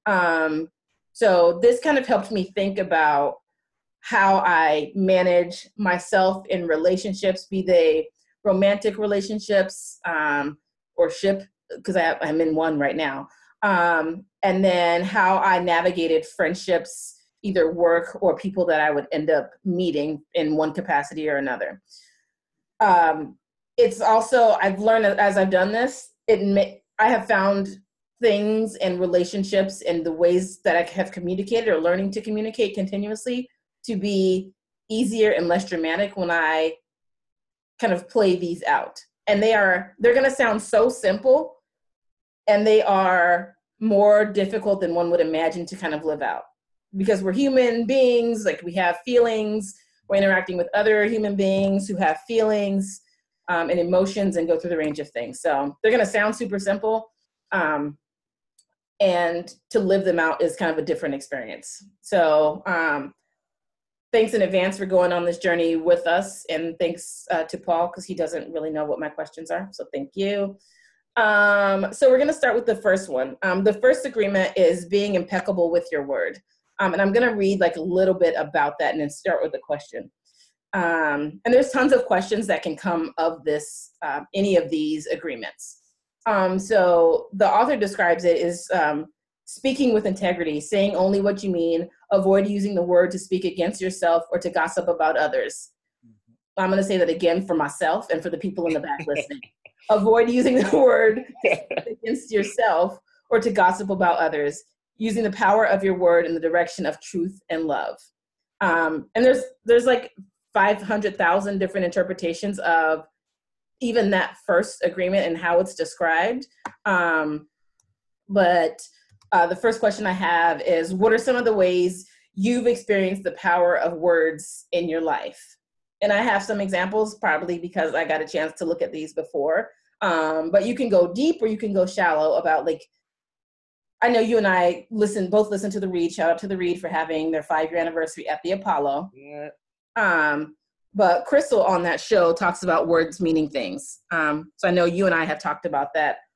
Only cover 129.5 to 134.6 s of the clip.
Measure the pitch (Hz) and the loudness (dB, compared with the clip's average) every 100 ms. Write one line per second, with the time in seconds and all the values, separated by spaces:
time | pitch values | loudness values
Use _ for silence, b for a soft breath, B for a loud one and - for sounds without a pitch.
129.5 | 175 - b b b 196 160 156 160 165 | -2 -4 b b b -2 0 0 -2 0
130.5 | 196 208 240 240 190 175 190 311 339 226 | 0 0 -2 2 2 2 0 -2 0 -2
131.5 | 214 214 196 185 202 175 156 156 156 170 | -2 -2 0 0 0 0 2 2 0 0
132.5 | 156 165 160 - _ _ _ _ _ _ | 0 0 -6 -8 _ _ _ _ _ _
133.5 | _ _ _ _ - 240 233 226 233 196 | _ _ _ _ -2 2 2 2 2 4
134.5 | 185 | 4